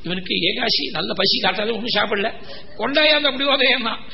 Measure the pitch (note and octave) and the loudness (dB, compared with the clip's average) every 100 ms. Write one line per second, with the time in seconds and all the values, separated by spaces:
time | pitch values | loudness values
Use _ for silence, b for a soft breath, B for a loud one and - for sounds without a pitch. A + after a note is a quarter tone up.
0 | E3 F#3 F3+ F#3+ F3+ A3+ A#3 - - D#3+ | -6 -6 -2 0 0 0 0 0 -2 -4
1 | G#3 F#3+ G3 G3 F#3+ G3+ G#3+ G#3+ A#3+ G#3 | -4 0 0 2 2 0 -2 -2 -2 0
2 | G#3+ G3+ G#3+ - B B - - A#3 D4 | 0 0 -2 -4 B B -10 -4 0 4
3 | D4+ D4 C#4+ C4 C#4+ C4+ C4 B3+ A3+ G#3+ | 4 4 2 0 0 4 4 2 0 -6
4 | - | -8